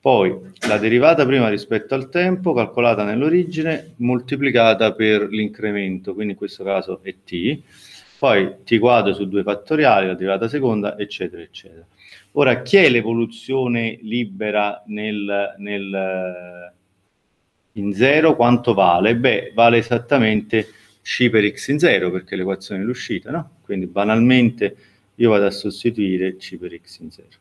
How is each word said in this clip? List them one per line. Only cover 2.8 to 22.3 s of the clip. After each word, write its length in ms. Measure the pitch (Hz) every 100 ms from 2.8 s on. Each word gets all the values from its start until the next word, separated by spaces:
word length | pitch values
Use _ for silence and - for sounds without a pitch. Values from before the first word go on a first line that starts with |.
| 120 107
nell'origine 880 | 104 110 147 180 165 151 160 160 - -
moltiplicata 960 | 120 123 - 135 139 120 113 110 113
per 340 | - 110 107 101
l'incremento, 880 | 107 104 107 107 101 95 92 95
quindi 180 | 95 107
in 60 | 98
questo 260 | 101 -
caso 360 | 98 98 92 92
è 140 | 95 -
t, 380 | - 90 95 151 - - - - _ _
poi 320 | 135 104 92 -
t 140 | - 113
quadro 340 | 120 120 101
su 160 | 95 98
due 140 | 98
fattoriali, 640 | 98 104 - 156 143 104 95
la 80 |
derivata 340 | 90 95 98 113
seconda, 500 | 143 131 107 101 -
eccetera, 440 | 101 - 90 85
eccetera. 440 | 82 - 92 82 82 _ - - _
Ora, 300 | 143 131 117
chi 140 | - 196
è 120 | 160
l'evoluzione 1080 | 120 110 117 113 - - 131 127 117 113 -
libera 800 | 110 120 110 95 107 104 104 - -
nel, 680 | 107 107 104 101 101 101 -
nel, 1120 | 101 101 98 98 95 92 92 90 90 87 87 _ _ _ _ _ _ _ _ _ _
in 200 | - 101
zero, 440 | 95 127 147 160 147
quanto 360 | 120 120 123
vale? 440 | 98 90 87 101 120
Beh, 340 | 127 104 -
vale 260 | 107 117 117
esattamente 920 | 113 120 120 139 110 107 101 113 101 - _ _
c 260 | - - 123
per 220 | 110 104
x 180 | - -
in 120 | 147
zero, 300 | 170 101 90
perché 240 | 90 -